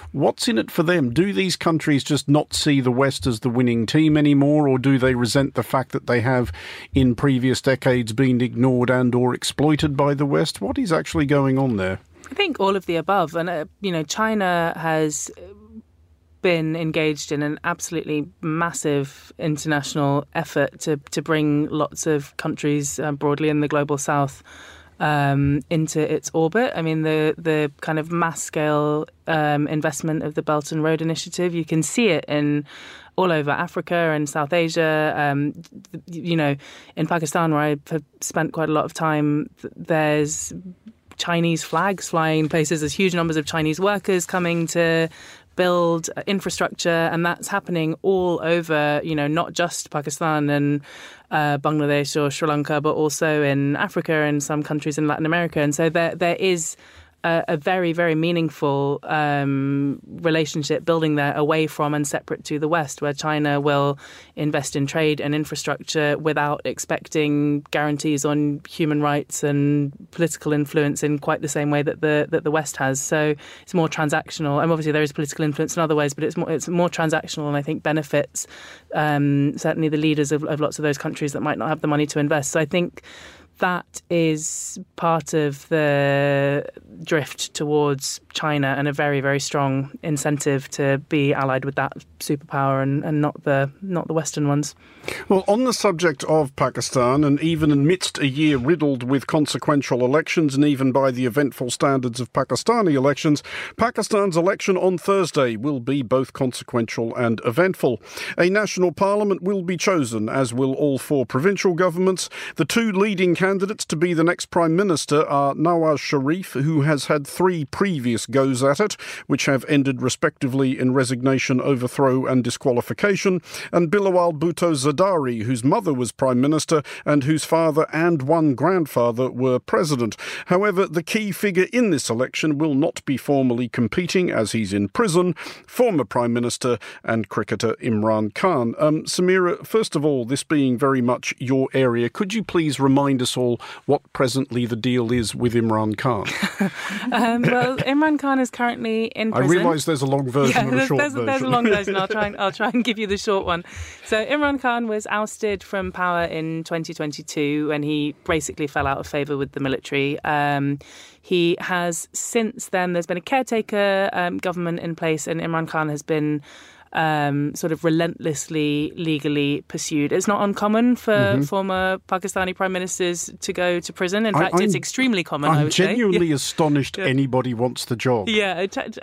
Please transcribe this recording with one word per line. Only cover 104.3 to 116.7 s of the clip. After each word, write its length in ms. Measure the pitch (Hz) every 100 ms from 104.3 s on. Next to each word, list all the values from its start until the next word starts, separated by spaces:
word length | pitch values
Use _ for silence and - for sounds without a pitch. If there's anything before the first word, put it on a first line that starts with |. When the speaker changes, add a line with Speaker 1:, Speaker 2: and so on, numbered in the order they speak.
| 165
Speaker 1:
election 400 | 175 - - 180
on 220 | 185 180
Thursday 580 | - 196 170 151 127 110
will 240 | 135 139
be 220 | 120 143
both 300 | 120 131 135
consequential 800 | - 131 - - 123 113 - 113
and 260 | 120 117 110
eventful. 580 | 123 120 185 - 151 113 - - - -
A 140 | 175
national 400 | 202 202 185 180
parliament 520 | 156 196 208 208 190
will 200 | 180 196
be 140 | 175 175
chosen, 520 | - 180 120 113 110
as 240 | 135 127
will 220 | 120 135
all 240 | 131 147 131
four 260 | - 147
provincial 500 | 117 131 180 196 196
governments. 540 | 165 185 165 185 180 - - - -
The 80 |
two 260 | 160 233 226
leading 460 | 190 214 185 180 160 190
Candidates 380 | 196 190 214
to 100 | -
be 180 | 160 180
the 120 | 160
next 220 | 165 175 -
Prime 280 | 175 165
Minister 500 | 165 202 147 - 147
are 300 | 156 143 143
Nawaz 460 | 135 160 170 160 143
Sharif, 540 | - 147 135 180 185
who 260 | 123 147